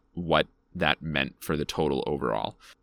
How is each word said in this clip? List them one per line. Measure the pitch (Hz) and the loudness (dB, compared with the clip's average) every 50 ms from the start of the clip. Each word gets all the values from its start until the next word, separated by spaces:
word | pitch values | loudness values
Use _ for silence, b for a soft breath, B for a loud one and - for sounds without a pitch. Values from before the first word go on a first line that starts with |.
| _ _ - | _ _ -10
what | 87 87 80 80 78 78 - _ _ _ _ - | -6 0 2 4 4 4 2 _ _ _ _ -4
that | 87 82 76 76 - | -2 0 0 0 0
meant | 73 80 76 71 67 - - - | -2 -2 -2 0 -2 -2 -6 -10
for | - - 80 | -4 -2 -2
the | 76 73 | -2 -2
total | - - - 82 73 67 67 - | -2 -2 0 0 0 0 0 0
overall. | - 73 67 - 58 53 53 52 - - B B B B B | -2 -2 -2 0 0 0 0 -2 -4 -8 B B B B B